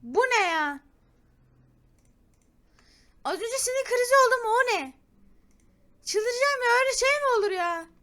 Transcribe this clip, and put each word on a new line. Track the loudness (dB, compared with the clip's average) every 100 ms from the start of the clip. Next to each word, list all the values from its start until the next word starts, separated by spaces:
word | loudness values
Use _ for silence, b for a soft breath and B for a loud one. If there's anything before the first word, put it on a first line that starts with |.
Bu | -4 0
ne | 2 2 0
ya? | 0 -2 -6 _ _ _ _ _ _ _ _ _ _ _ _ _ _ _ _ _ _ _ b b b b b
Az | -8
önce | -6 -6 -6
sinir | -4 -4
krizi | -2 0 4 6 6
oldum, | 4 0
o | 2
ne? | 2 0 -4 -14 _ _ -20 -20 _ _ _ _ _ _
Çıldıracağım | -6 -4 -2 -2 -2 0
ya, | 0 2
öyle | 2 0
şey | 0
mi | 0 0 0
olur | 0
ya? | -2 -4 -6 -10 _